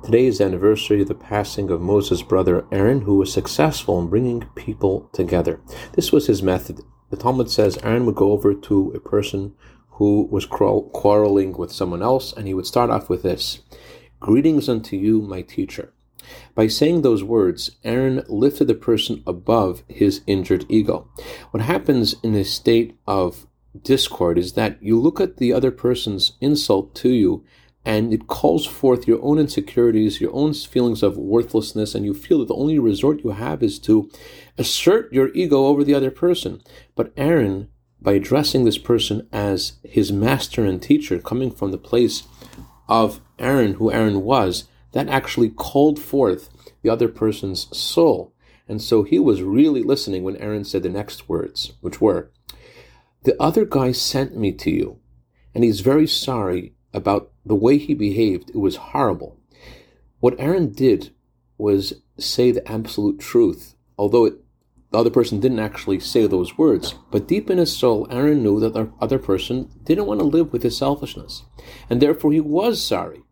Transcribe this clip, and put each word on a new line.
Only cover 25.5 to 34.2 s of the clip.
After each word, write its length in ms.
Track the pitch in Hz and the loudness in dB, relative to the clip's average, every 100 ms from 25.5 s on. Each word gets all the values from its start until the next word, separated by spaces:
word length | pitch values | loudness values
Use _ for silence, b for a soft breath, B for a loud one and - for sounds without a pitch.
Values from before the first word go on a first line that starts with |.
other 180 | 90 131 | 2 0
person's 640 | 127 120 123 - 98 - _ | 0 -2 -2 -4 -4 -4 _
insult 540 | 135 147 - 98 98 | -2 -2 0 0 -2
to 160 | - 123 | -2 0
you, 340 | 127 95 85 b b b b | 4 2 0 b b b b
and 260 | - 107 113 | -2 0 0
it 160 | 110 - | -2 -4
calls 380 | - 151 160 | -2 2 2
forth 420 | 147 - 135 123 - | -2 -2 2 2 2
your 160 | 113 | 0
own 160 | 143 151 | 2 0
insecurities, 800 | 147 - - - 120 110 107 104 | 0 -2 -4 2 4 4 0 0
your 160 | - | -4
own 200 | 131 151 | 0 -2
feelings 480 | 147 - 127 120 110 | -2 -4 0 0 2
of 160 | 101 98 | 0 0
worthlessness, 760 | 98 113 117 113 107 107 107 | 0 0 2 -2 -2 -6 -4
and 80 | 113 | -4
you 120 | 101 | -6
feel 240 | 98 - 165 | -6 0 0
that 100 | 120 | 0
the 60 | |
only 240 | - 143 156 | -2 0 2
resort 440 | 117 98 139 147 | 0 2 0 0
you 100 | 120 | -4
have 300 | 98 123 151 | -6 -6 -2
is 160 | 117 98 | -4 -4
to 300 | - 107 98 B | 2 2 2 B